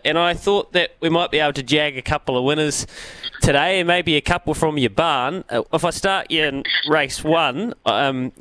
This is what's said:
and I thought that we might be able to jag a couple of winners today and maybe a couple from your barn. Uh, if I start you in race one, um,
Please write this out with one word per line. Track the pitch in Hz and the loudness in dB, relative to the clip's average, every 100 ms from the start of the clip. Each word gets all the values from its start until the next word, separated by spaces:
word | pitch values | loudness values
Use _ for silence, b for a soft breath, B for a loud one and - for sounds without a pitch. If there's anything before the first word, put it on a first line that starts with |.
| 147 | 0
and | 160 | 2
I | 175 | 2
thought | 170 202 202 - | 0 0 0 0
that | 180 - - | -2 -2 -2
we | 160 | 0
might | 165 175 | 0 0
be | 151 | 0
able | 147 | 0
to | 139 | -2
jag | 127 151 147 131 | 0 0 0 -4
a | |
couple | - 151 - 127 | -4 -2 0 0
of | |
winners | 131 151 151 - - B B B B - | 2 2 0 -2 -6 B B B B 0
today | 165 139 170 190 | 2 4 2 2
and | 170 | 2
maybe | 180 165 147 | 2 2 0
a | |
couple | - 175 - | 0 -2 -2
from | 151 160 151 | -2 0 2
your | 120 | 0
barn. | 101 165 139 127 180 - | 2 2 2 0 -4 -4
Uh, | 120 - | -4 -2
if | 160 | -2
I | 170 | -2
start | - 196 190 - | 0 0 0 -2
you | 160 | -2
in | 151 135 - - 151 | 0 -2 -4 -4 0
race | 156 135 - | 0 0 -2
one, | 156 165 147 135 233 - - | 0 2 2 -2 -6 -4 -2
um, | 107 139 131 127 - | 0 0 0 -4 -4